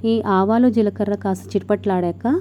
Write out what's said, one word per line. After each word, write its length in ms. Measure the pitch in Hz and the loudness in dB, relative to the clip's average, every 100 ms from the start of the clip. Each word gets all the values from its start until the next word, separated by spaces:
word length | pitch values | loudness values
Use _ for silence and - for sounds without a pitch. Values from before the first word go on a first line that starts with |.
| 226 | 0
ఈ 100 | 226 208 190 | 0 2 2
ఆవాలు, 300 | 196 226 247 226 | 2 4 4 4
జీలకర్ర 380 | 208 196 202 202 202 | 0 0 -2 -2 -2
కాస్త 300 | 185 - 202 | -4 -4 -6
చిటపట్లాడాక 720 | - 202 202 185 175 170 233 320 | -2 -2 0 0 -2 -2 -2 -2